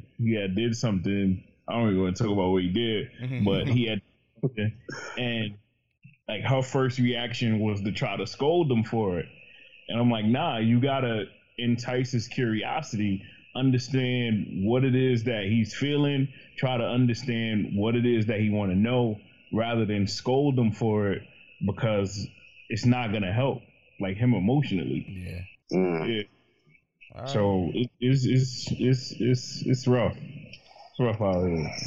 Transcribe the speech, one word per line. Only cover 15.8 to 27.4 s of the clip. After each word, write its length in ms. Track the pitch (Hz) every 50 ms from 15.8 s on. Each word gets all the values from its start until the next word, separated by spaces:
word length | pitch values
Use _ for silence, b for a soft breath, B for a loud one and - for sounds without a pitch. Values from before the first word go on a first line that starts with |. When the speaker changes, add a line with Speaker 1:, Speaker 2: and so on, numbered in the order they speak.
| 135 143 147 147 147 143 143 135 135 139 B B B B B
Speaker 1:
try 200 | - - 131 127
to 80 | 120 113
understand 840 | 92 117 123 127 120 113 101 - 120 117 117 113 113 110 104 87 - -
what 220 | 101 101 113 117
it 100 | 120 117
is 200 | 120 120 113 104
that 120 | 107 113 101
he 80 | 110 107
wanna 280 | 104 104 104 95 90
know, 400 | 95 107 117 127 123 123 113 107 - B B B B B _ -
rather 320 | 107 113 117 120 113 110
than 220 | 98 107 101 98
scold 500 | 95 - - - 123 127 139 147 143 131 123
him 120 | 120 110
for 400 | 98 - 120 110 107 107 101 101
it, 120 | 92 - - B B B B B B - -
because 600 | 95 85 - - 110 107 101 98 92 - 98 - - - - - - - - - -
it's 180 | 113 104 120
not 260 | 120 123 127 120 110 101
gonna 200 | 110 101 104 101
help, 280 | 120 135 135 87 - - - _ _ _ _ _ -
like, 160 | 98 95 95
him 180 | 101 123 127 120
emotionally." 720 | 95 90 107 135 151 139 - 98 90 69 - 69 78 - -
Speaker 2:
Yeah. 680 | 98 92 90 87 90 90 92 - - _ _ - - 92
Speaker 3:
Mm. 380 | 92 90 85 82 90 110 113
Speaker 1:
Yeah. 60 | 107 104 - _ _ _ _ _ _ _ _ _ _ _ _ _ _ - - -
Speaker 2:
All 60 | - 120
right. 80 | 135
Speaker 1:
So 400 | 139 110